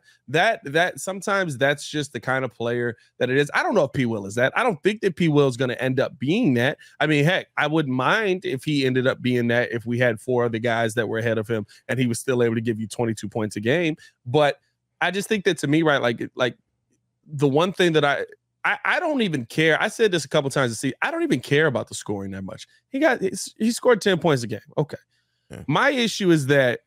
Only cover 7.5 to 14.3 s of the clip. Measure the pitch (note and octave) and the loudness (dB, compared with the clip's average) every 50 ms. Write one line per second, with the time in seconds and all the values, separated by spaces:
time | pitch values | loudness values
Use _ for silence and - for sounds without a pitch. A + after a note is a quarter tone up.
7.5 | _ - C#3+ D3+ D3+ D#3+ D#3 C3 B2+ B2+ B2+ C#3 F3 A3 A3 G3+ F#3 F#3 - - | _ -2 -2 0 0 0 0 0 -2 0 2 2 2 2 2 0 -2 -2 -4 -6
8.5 | C3 B2+ - D#3 D3+ C#3+ C3 C3 B2+ B2+ B2 B2+ B2 - - B2+ B2 B2 A#2 A#2 | -6 -4 -4 -2 -2 0 0 2 0 2 2 0 0 0 -2 0 0 2 2 2
9.5 | A#2 A#2+ A#2+ - - A#2 G#2+ A#2 A#2+ A#2 B2+ B2 A2 G2+ - - B2+ A#2+ A#2+ A#2+ | 2 2 0 0 -4 -8 -6 -4 -2 2 2 2 0 -2 -4 -2 0 0 0 0
10.5 | A2+ A2 A2+ A#2+ A2+ A2+ A#2 A2+ G#2+ A#2+ A2+ G#2 A2 A2 A2 A#2+ A2+ A2 G#2+ G#2+ | -2 -2 -2 -2 0 0 0 -2 0 -2 -2 -2 -2 -4 -2 -2 -2 -2 -2 -2
11.5 | A#2 A2 G#2 - - - _ - A#2+ A#2+ B2+ A#2+ A#2 - - - C3 B2 A#2+ A#2 | -4 -4 -4 -8 -14 -20 _ -8 -4 -2 -2 -2 -2 -4 -4 -2 0 2 2 2
12.5 | A2+ A#2+ A2+ A#2 A2+ G#2+ A2 G#2 - - B2 A2+ A2 - - G2+ - A#2 A2 G#2 | 0 -2 -2 -4 -4 -4 -6 -10 -6 -4 -4 -4 -4 -6 -8 -8 -6 -4 -6 -4
13.5 | - A2 G#2 A2+ C3+ E3+ F3+ D#3+ D#3 - - - _ _ _ B2+ | -6 -6 -2 0 0 0 0 -2 -4 -6 -12 -20 _ _ _ -2